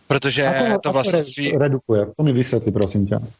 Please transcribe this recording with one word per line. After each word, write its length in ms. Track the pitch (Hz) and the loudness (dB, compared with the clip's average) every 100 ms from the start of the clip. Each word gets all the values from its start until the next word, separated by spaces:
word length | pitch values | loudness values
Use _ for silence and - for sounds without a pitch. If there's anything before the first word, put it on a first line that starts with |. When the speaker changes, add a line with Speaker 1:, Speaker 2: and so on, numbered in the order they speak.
| - | -4
Speaker 1:
protože 400 | 139 139 120 139 | -2 0 0 0
Speaker 2:
Ako 180 | 135 | 0
ho-, 140 | 226 202 | 0 0
Speaker 1:
to 100 | 147 | 0
Speaker 2:
ako 100 | 135 | 0
re-, 40 | |
Speaker 1:
vlastnictví 500 | 110 170 143 131 143 147 | 0 0 -2 -4 -2 0
Speaker 2:
redukuje? 480 | 143 135 - 107 104 - | 0 0 0 0 0 0
To 60 | |
mi 100 | 151 | 0
vysvětli, 400 | 127 127 117 110 | 2 0 0 0
prosím 340 | 101 98 104 98 | 0 0 0 0
tě. 100 | 110 113 - | -2 -4 -14